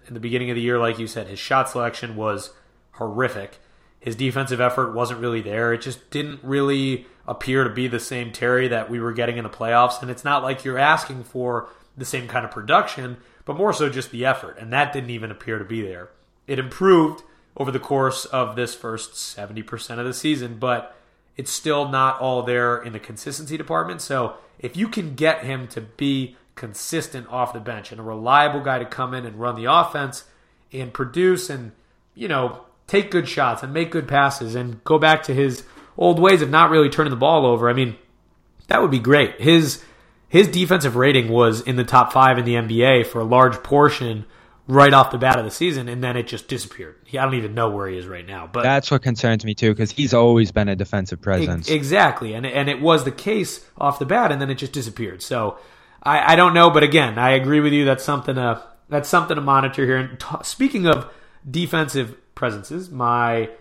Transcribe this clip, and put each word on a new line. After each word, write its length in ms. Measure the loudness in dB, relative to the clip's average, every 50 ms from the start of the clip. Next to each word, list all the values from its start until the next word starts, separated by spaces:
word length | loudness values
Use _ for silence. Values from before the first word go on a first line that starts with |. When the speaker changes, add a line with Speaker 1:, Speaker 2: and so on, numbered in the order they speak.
| _
Speaker 1:
In 60 | -16 -14
the 60 | -10
beginning 300 | -6 -4 -4 -4 -4 -4
of 60 | -4
the 60 | -4
year, 180 | -2 -2 0 0
like 200 | 0 -2 -2 -4
you 80 | -8
said, 200 | -10 -10 -10 -12
his 120 | -12 -12 -12
shot 300 | -6 -2 0 0 0 -2
selection 460 | -4 -4 -4 -6 -6 -8 -12 -12 -8
was 360 | -6 -4 -4 -4 -6 -8 -14 -20 _ _ _ _ _ _ _ _
horrific. 680 | -10 -10 -6 -4 -4 -4 -4 -4 -8 -14 -14 -18 -20 _ _ _ _ _ _ _ _
His 160 | -12 -10 -6
defensive 420 | -4 -4 -4 -4 -4 -6 -4 -2 0
effort 340 | 0 0 0 -2 -2 -4 -4
wasn't 280 | -4 -4 -4 -6 -6
really 180 | -6 -4 -4 -4
there. 300 | -6 -6 -4 -2 -2 0
It 100 | -2 -2
just 280 | -4 -8 -12 -12 _ _
didn't 300 | -8 -8 -8 -8 -10 -12 -6
really 600 | -4 -2 0 0 0 0 0 0 -2 -4 -6 -8 -14 _ _ _
appear 380 | -10 -10 -8 -4 -2 0 0 0
to 60 | 0
be 180 | -2 -4 -4
the 140 | -2 -4 -6
same 320 | -6 -8 -8 -8 -8 -10 -8
Terry 340 | -4 0 0 2 2 2
that 220 | 0 -2 -4 -4 -6
we 100 | -6 -6
were 140 | -6 -6 -4
getting 240 | -2 -2 -2 -4
in 60 | -6 -8
the 40 | -12
playoffs. 520 | -10 -8 -2 2 4 4 4 4 2 -2
And 100 | -10 -12
it's 140 | -12 -8 -4
not 180 | -2 -2 -2 -2
like 220 | -4 -6 -6 -8
you're 120 | -6 -2
asking 460 | 2 4 4 4 2 0 -6 -12 -14 -16
for 460 | -12 -8 -6 -6 -4 -4 -6 -8 -10 -16 _ _ _ _
the 80 | -14 -10
same 240 | -8 -8 -8 -8
kind 160 | -6 -6 -6 -6
of 80 | -6
production, 640 | -8 -10 -2 2 2 2 2 0 -6 -10 -12 -12 -14 -16 _ _ _ _ _
but 100 | -10 -4
more 160 | -2 0 0
so 160 | 0 0 -2
just 240 | -2 -2 -6 -8 -8
the 140 | -8 -4 -2
effort. 320 | -2 -2 -2 -6 -12 -16 -18
And 140 | -10 -4 0
that 180 | 0 0 0
didn't 200 | -2 -6 -8 -10
even 200 | -10 -10 -10 -12
appear 260 | -14 -12 -10 -8 -8
to 60 | -8 -8
be 180 | -8 -8 -8
there. 280 | -8 -10 -12 -14 -18 -20 _ _ _ _ _ _ _
It 120 | -8 -6 -6
improved 640 | -6 -8 -4 0 4 6 6 6 6 2 0 -6 -16 _ _ _ _ _ _
over 160 | -8 -6 -4
the 80 | -4 -6
course 460 | -4 -2 -2 0 0 0 -2 -4 -8
of 320 | -6 -4 -4 -4 -4 -4
this 180 | -6 -6 -6 -8
first 400 | -10 -12 -12 -10 -12 -12 -14 -14
seventy 480 | -14 -14 -14 -12 -14 -14 -12 -12 -14 -12
percent 380 | -12 -12 -14 -12 -12 -10 -8
of 40 | -8
the 80 | -8 -8
season, 440 | -4 -2 -2 -2 -2 -4 -8 -8 -6
but 340 | -4 -2 -2 -4 -6 -10 -18 _ _ _ _ _ _ _ _
it's 140 | -14 -10 -10
still 360 | -10 -6 -4 -2 -2 -2 -2
not 320 | -2 0 0 0 0 0 -2
all 240 | -2 -2 -2 -2 -2
there 380 | -2 0 0 0 0 -2 -4 -6
in 80 | -10
the 80 | -14 -14
consistency 560 | -14 -16 -18 -16 -14 -12 -12 -12 -10 -10 -10
department. 460 | -10 -6 -4 -4 -4 -4 -4 -8 -10
So 340 | -8 -6 -4 -4 -4 -4 -6 -12 -20 _ _ _
if 160 | -12 -10 -6
you 140 | -6 -6 -4
can 260 | -4 -6 -8 -8 -4
get 300 | 0 0 0 0 0 -4
him 240 | -8 -10 -10 -10 -12
to 100 | -14 -14
be 560 | -14 -14 _ -4 -2 -2 -2 -2 -4 -8 -12 _ _ _ _
consistent 720 | -16 -16 -14 -14 -14 -10 -8 -6 -6 -6 -8 -12 -16 -14 -8
off 240 | -6 -4 -4 -4 -6
the 60 | -8
bench 320 | -10 -10 -12 -12 -14 -16
and 80 | -16 -14
a 40 | -12
reliable 560 | -10 -10 -6 0 4 4 4 4 2 0 -4
guy 200 | -4 -4 -4 -4
to 60 | -6
come 280 | -8 -8 -8 -8 -8 -8
in 120 | -10 -10
and 140 | -12 -10 -8
run 160 | -8 -6 -6
the 100 | -4 -2
offense 600 | 2 2 2 2 0 -2 -6 -8 -8 -10 -14 -18 _ _ _ _ _ _ _ _ _
and 220 | -12 -12 -12 -10 -8
produce 560 | -8 -8 -4 0 2 2 4 2 2 -2 -6
and, 220 | -10 -12 -12 -14 -18 _ _ _ _ _ _ _ _
you 140 | -10 -6
know, 340 | -4 -2 -2 -2 -2 -4 -10 -18 _ _ _ _
take 240 | -2 0 0 0 0
good 180 | -2 -2 -2
shots 360 | -2 -2 0 0 0 -2 -4 -8
and 100 | -6 -6
make 160 | -4 -4 -4
good 180 | -4 -6 -4
passes 460 | 0 2 2 2 2 0 -4 -8 -8 -6
and 300 | -6 -6 -8 -10 -8 0
go 160 | 2 2 4
back 240 | 6 4 4 4 2
to 100 | -2 0
his 300 | 0 0 0 -2 -6 -10 -18 -20 -20 -20 -14 _
old 220 | 2 2 4 4 6
ways 220 | 6 6 6 6 4
of 60 | 4
not 180 | 4 6 6 6
really 200 | 6 6 4 4
turning 200 | 2 0 0 0
the 80 | 0
ball 280 | 2 2 4 4 4 4
over, 240 | 4 2 2 2 2
I 40 | 2
mean, 220 | 0 0 -2 -4 -8 _ _ _ _ _ _ _ _ _ _ _ -12 _
that 140 | 0 2 2
would 100 | 4 2
be 80 | 2 0
great. 420 | 4 4 6 6 4 2 -2 0
His, 420 | 4 4 6 6 4 2 -4 -8 -12 -20 _ _ _ _ _ _ _ _
his 180 | 6 6 6
defensive 480 | 6 4 0 2 2 2 2 0 0 2
rating 340 | 2 4 4 4 4 2 2
was 320 | 4 4 4 4 2 0
in 140 | -2 -4 -2
the 80 | -2 0
top 300 | 4 6 6 6 6 4
five 240 | 4 6 6 4
in 80 | 2 0
the 100 | 0 0
N 120 | -2 -2
B 160 | 0 2 4 4
A 200 | 6 6 4 2
for 160 | 0 -2 -4
a 40 | 0
large 320 | 4 6 6 6 6 4 0 -2
portion 600 | 2 4 6 6 6 4 0 -4 -6 -6 -8 -10 -14 -18 -20 _ _ _ _ _
right 260 | 4 8 8 10 10 10
off 180 | 8 6 6
the 60 | 2
bat 200 | 0 2 2 2
of 60 | 2 0
the 80 | -4
season, 380 | -4 -2 -2 -2 -2 -2 -4 -6
and 120 | -6 -4 -4
then 120 | -4 -2
it 100 | -4 -4
just 220 | -6 -10 -12 -10
disappeared. 480 | -8 -8 -8 -8 -10 -14 -16 -18 -18 -20 _ _
He, 140 | _ -4
I 80 | -2 0
don't 80 | 0 0
even 200 | -2 -4 -4 -2
know 160 | -2 -2 -2
where 180 | -2 -4 -6 -6
he 80 | -8
is 80 | -8 -10
right 200 | -12 -14 -14 -14
now. 220 | -14 -14 -14 -12 -8
But 120 | -4 -2 2
Speaker 2:
That's 260 | 2 2 2 2 0
what 100 | 0 0
concerns 420 | 0 0 -2 0 2 2 2 0 0
me, 100 | -4 -2
too, 220 | 2 2 2 2
'cause 160 | 2 0 -2
he's 220 | -2 -2 0 2 4
always 400 | 6 6 8 8 6 4 4 2
been 160 | 0 0 0
a 60 | 0
defensive 440 | -2 -4 -4 -4 -4 -4 -4 -8 -6
Speaker 1:
Ex-, 40 | -2
Speaker 2:
presence. 460 | 0 0 0 0 0 -2 -4 -2 -2
Speaker 1:
exactly, 640 | -2 -2 0 0 4 4 4 4 2 0 -6 -8 -8
and, 120 | -8 -8
and 240 | -4 -2 -2 -2 -2
it 100 | -2 0
was 240 | 4 4 4 4 2
the 80 | -2
case 540 | -6 -6 -4 -2 -2 -2 -2 -4 -8 -12 -18 _ _
off 220 | -2 -2 -2 0 -2
the 60 | -2
bat, 260 | -2 0 2 2 0
and 100 | 0 -2
then 80 | -4 -4
it 60 | -6
just 160 | -6 -8 -8
disappeared. 500 | -8 -8 -8 -8 -8 -10 -10 -10 -10 -12
So 360 | -10 -6 -4 -4 -4 -4 -6 -8 -14 -20 _ _ _ _ _ _
I, 320 | 0 0 2 4 6 6 8
I 20 |
don't 160 | 8 8 6 8
know, 160 | 8 8 8
but 120 | 8 6
again, 380 | 6 6 6 4 4 2 2 2
I 120 | 2 4
agree 280 | 4 2 2 2 2 2
with 140 | 4 4 2
you. 100 | 4 4
That's 220 | 2 2 0 -2
something 300 | -4 -4 -4 -4 -4 -4
to, 280 | -2 -2 -2 -2 -4 -8 -14 -20 _ _
that's 220 | -4 -4 -4 0 2
something 260 | 2 2 2 0 -2
to 60 | -2
monitor 440 | 0 2 2 4 2 2 0 -2 0
here. 120 | 0 0
And 200 | 0 -2 -4 -8
t-, 80 | -14 -10 -10 -10 -10 -8
speaking 440 | -10 -2 -2 0 0 0 2 2
of 240 | 2 2 2 0 -6 -16 -20 -20 -20 _ _ -14 -8
defensive 640 | -4 -4 -4 -2 -2 -2 -2 -2 -2 -4 -4 -6 -8 -16 _ _ _
presences, 560 | -6 -4 -4 -4 -6 -10 -12 -12 -12 -12 -10
my 600 | -8 -4 -2 0 0 0 0 0 0 -2 -4 -6 -8 -16